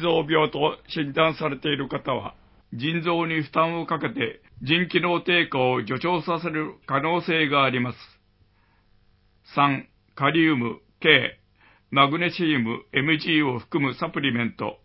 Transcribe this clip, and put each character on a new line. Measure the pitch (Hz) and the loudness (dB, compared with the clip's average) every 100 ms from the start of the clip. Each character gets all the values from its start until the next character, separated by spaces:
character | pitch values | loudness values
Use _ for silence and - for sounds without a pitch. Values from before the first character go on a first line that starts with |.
臓 | 170 165 151 | 0 0 2
病 | 156 151 | 2 2
と | 147 156 - - | 0 0 -2 -8
診 | 165 143 | -6 -2
断 | 160 160 151 | 0 0 0
さ | 156 | -4
れ | 135 | -4
て | 151 | -2
い | 139 | -2
る | 139 | -4
方 | - 143 | -6 -4
は、 | 123 101 - _ _ _ | -4 -6 -14 _ _ _
腎 | 120 147 170 | -6 -2 -2
臓 | 165 170 165 | 0 0 0
に | 160 | -2
負 | 139 | -2
担 | 170 165 170 | 0 0 -2
を | 160 | -4
か | 160 | -4
け | 143 | -4
て | 127 113 - _ - | -4 -6 -6 _ -8
腎 | 127 170 175 | 0 0 2
機 | 175 | 0
能 | 175 170 | 0 0
低 | 180 175 160 | 2 0 2
下 | 139 | 2
を | 127 127 | 2 2
助 | 107 131 | -2 -2
長 | 170 175 | 0 -2
さ | 175 165 | -2 -4
せ | 170 | -4
る | 156 156 - | -4 -6 -10
可 | - 139 | -4 -2
能 | 156 175 | 0 0
性 | 170 160 147 | 0 0 2
が | 143 | 2
あ | 131 | 2
り | 127 | 2
ま | 123 | -2
す。 | - - _ _ _ _ _ _ _ _ _ _ _ _ _ - | -6 -18 _ _ _ _ _ _ _ _ _ _ _ _ _ -4
三、 | - 143 135 - _ _ | 0 2 0 -6 _ _
カ | - 139 | -2 2
リ | 160 160 | 4 2
ウ | 135 | 2
ム、 | 120 - _ _ | -2 -6 _ _
K、 | 165 139 117 - _ _ _ _ _ | 4 4 2 -8 _ _ _ _ _
マ | 139 139 | 2 4
グ | 165 | 2
ネ | 175 | -2
シ | 175 | 0
ウ | 165 139 | 0 2
ム、 | 113 - - | 0 -4 -4
エ | 135 | -2
ム | 147 156 | 0 0
ジ | 180 | 2
ー | 156 143 | 0 0
を | 120 | -2
含 | - 165 | -4 -2
む | 135 | -2
サ | 117 165 | -2 -6
プ | 165 | -2
リ | 139 | -2
メ | 120 | 0
ン | 117 | -2
ト。 | - 107 - | -4 -8 -8